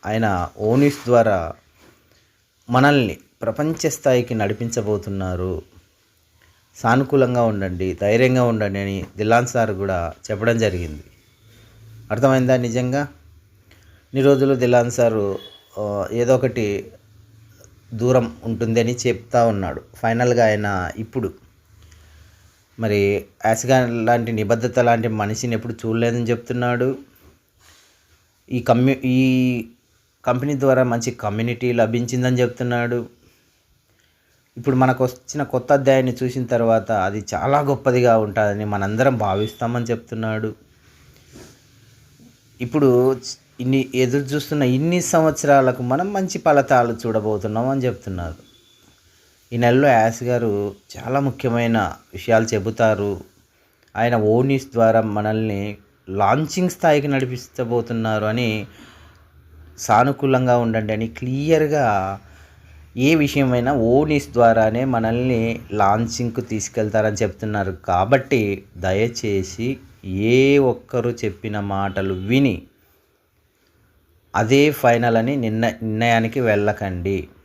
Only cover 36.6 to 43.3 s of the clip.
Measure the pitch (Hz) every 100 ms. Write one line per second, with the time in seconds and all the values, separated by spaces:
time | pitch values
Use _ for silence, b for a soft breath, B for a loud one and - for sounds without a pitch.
36.6 | 113 113 98 107 95 104 101 107 123 143
37.6 | 143 139 - 127 123 113 107 101 104 101
38.6 | 107 104 98 110 131 123 104 95 107 -
39.6 | 117 120 117 113 - 110 110 110 110 107
40.6 | _ b b b b b b b b b
41.6 | b b b b _ _ - _ _ _
42.6 | 123 151 139 123 127 131 -